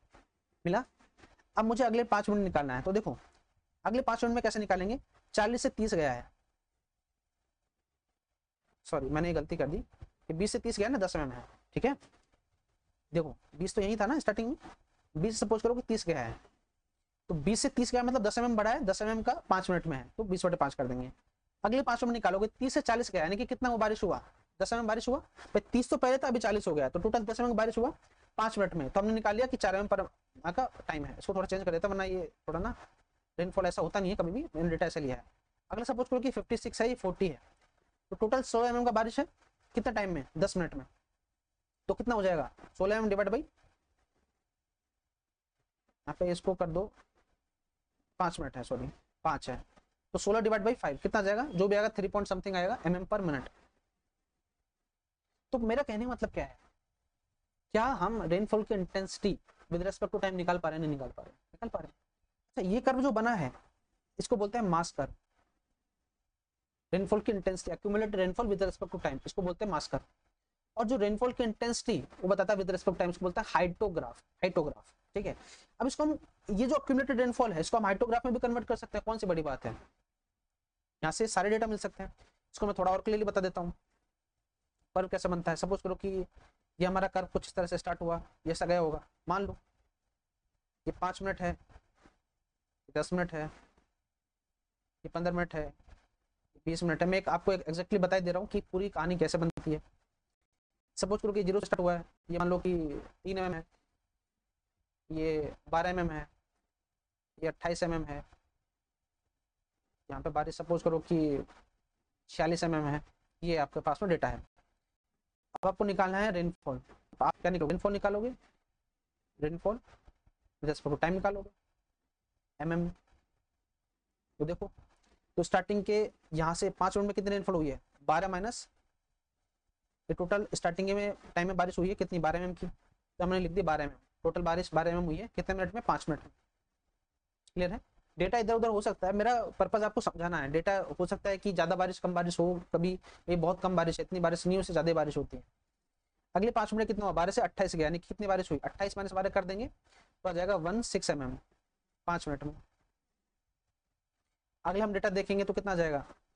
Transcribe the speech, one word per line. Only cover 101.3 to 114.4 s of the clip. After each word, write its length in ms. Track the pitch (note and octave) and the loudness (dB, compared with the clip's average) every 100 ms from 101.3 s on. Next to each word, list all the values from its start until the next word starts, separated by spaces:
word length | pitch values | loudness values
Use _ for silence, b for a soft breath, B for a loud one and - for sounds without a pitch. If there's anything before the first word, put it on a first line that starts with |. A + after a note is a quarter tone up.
कि 100 | G#3 | 0
ज़ीरो 160 | F#3 G3 | 2 2
से 60 | - | 2
स्टार्ट 140 | G#3 | 2
हुआ 140 | F3 | 2
है, 120 | E3+ - _ - | 0 -4 _ -6
ये 60 | E3+ | 0
मान 120 | F3 | 2
लो 100 | F3+ | 2
कि 160 | F3+ F3 D3+ C#3+ - - | 2 0 0 -6 -10 -12
तीन 140 | F#3 F#3+ | -6 -4
एमएम 160 | F#3 | -2
है, 100 | E3+ E3 _ _ _ _ _ _ _ _ _ _ _ _ _ - | -4 -10 _ _ _ _ _ _ _ _ _ _ _ _ _ -10
ये 440 | D#3 D#3+ D#3 D3 - - | -4 0 0 -2 -8 -4
बारह 200 | D#3+ F3+ | -2 0
एमएम 200 | F3+ E3+ | 0 -2
है, 180 | D#3 D3 _ _ _ _ _ _ _ _ _ _ - | -4 -10 _ _ _ _ _ _ _ _ _ _ -8
ये 100 | D#3+ | -6
अट्ठाईस 360 | - E3+ E3+ | -4 -4 -2
एमएम 200 | E3+ E3 | 0 -2
है, 200 | D3 C#3+ - - _ _ _ _ _ _ _ _ _ _ _ _ _ _ _ _ - | -4 -8 -12 -20 _ _ _ _ _ _ _ _ _ _ _ _ _ _ _ _ -12
यहाँ 120 | C3+ | -8
पे 80 | D#3+ | -4
बारिश 260 | D3+ D#3 - | -4 -4 -6
सपोज 280 | D#3+ E3+ | -2 0
करो 160 | E3+ D#3+ | 2 0
कि 440 | - E3+ D#3 C#3 - - _ _ _ _ _ _ - | 0 0 2 0 -4 -16 _ _ _ _ _ _ -12
छियालीस 340 | - E3 E3+ | -2 0 0
एमएम 220 | E3+ D#3+ D3 | 0 0 0
है, 160 | D3 - _ _ _ | -4 -6 _ _ _
ये 140 | E3+ D#3+ | -2 0
आपके 220 | C#3 D#3+ | 0 -2
पास 220 | D3+ C#3+ | -2 0
में 80 | G3+ | 0
data 180 | E3 B2 | 2 0
है। 100 | A#2+ | -4